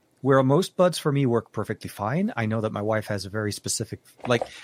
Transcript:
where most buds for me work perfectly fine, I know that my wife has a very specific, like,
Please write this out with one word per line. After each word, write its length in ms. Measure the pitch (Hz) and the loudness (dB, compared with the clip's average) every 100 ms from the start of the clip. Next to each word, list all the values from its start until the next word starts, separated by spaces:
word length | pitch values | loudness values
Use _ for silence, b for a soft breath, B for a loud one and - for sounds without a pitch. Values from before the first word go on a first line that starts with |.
| _ _ | _ _
where 200 | 131 135 | 4 4
most 340 | 131 151 - - | 6 4 2 2
buds 200 | 180 160 | 2 2
for 140 | 156 | 0
me 140 | 143 131 | 2 2
work 260 | 117 - | 0 -2
perfectly 380 | - 101 104 135 | -6 -6 -6 -10
fine, 420 | - 104 160 208 117 | -6 -2 0 -2 -2
I 80 | 110 | -2
know 160 | 113 | 0
that 100 | 107 | -2
my 100 | 107 | -2
wife 260 | 104 107 - | 0 -2 -2
has 180 | 101 95 | -6 -6
a 40 | |
very 220 | 107 104 | -4 -4
specific, 480 | - 101 - 110 - _ _ - | -4 -6 -6 -6 -10 _ _ 0
like, 200 | 120 B B | 0 B B